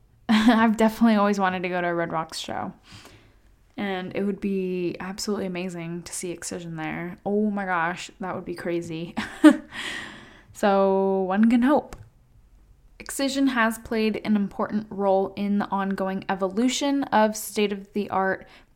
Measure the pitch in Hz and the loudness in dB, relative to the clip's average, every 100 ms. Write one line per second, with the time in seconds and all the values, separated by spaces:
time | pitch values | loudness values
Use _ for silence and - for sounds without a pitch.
0 | _ _ - 220 220 226 226 214 226 220 | _ _ 2 4 6 6 6 4 2 4
1 | 233 208 202 202 190 185 180 180 175 170 | 4 6 4 2 0 0 -2 0 0 0
2 | 170 165 160 - - - 139 - - - | -2 -2 -6 -8 -8 -6 -8 -12 -20 -20
3 | - - - _ _ _ _ - 202 185 | -20 -20 -20 _ _ _ _ -8 -6 -6
4 | 185 - 202 190 202 196 185 180 175 - | -6 -4 -4 -4 -4 -2 -2 -2 -4 -4
5 | 185 196 - 208 190 175 185 170 165 175 | -10 -8 -4 -4 -4 -6 -6 -8 -8 -10
6 | 170 - 180 165 - 185 170 165 156 156 | -10 -10 -8 -8 -8 -10 -10 -8 -8 -6
7 | 170 - 196 208 214 202 190 175 170 175 | -8 -8 -2 0 0 -2 -2 0 -2 -4
8 | - - 185 156 180 175 180 175 165 160 | -10 -10 -8 -8 -8 -8 -4 -4 -4 -8
9 | 165 - - - 311 - - - - - | -8 -6 -8 6 6 6 0 -12 -10 -10
10 | - - - - - - 208 196 196 190 | -12 -16 -20 -20 -20 -2 2 4 4 4
11 | 196 190 185 196 226 240 247 294 - - | 2 0 0 2 4 6 6 4 0 -12
12 | - _ _ _ - - - _ - - | -20 _ _ _ -20 -20 -20 _ -20 -20
13 | - - 277 269 269 240 226 226 - 226 | -10 -2 -2 2 2 2 0 0 -4 0
14 | 220 208 - 208 196 - 214 208 214 190 | 0 0 0 0 0 -2 -2 -4 -4 -2
15 | 196 190 190 196 202 202 - 196 196 196 | 2 2 2 -2 -2 0 0 -2 -2 -2
16 | 190 190 - 190 190 190 254 254 285 277 | -4 -4 -4 -2 -2 0 0 2 0 0
17 | 277 214 214 214 - - 208 202 196 208 | 2 4 4 0 -6 0 0 -2 -6 -6
18 | 202 185 190 185 - - _ | -2 0 0 -2 -8 -20 _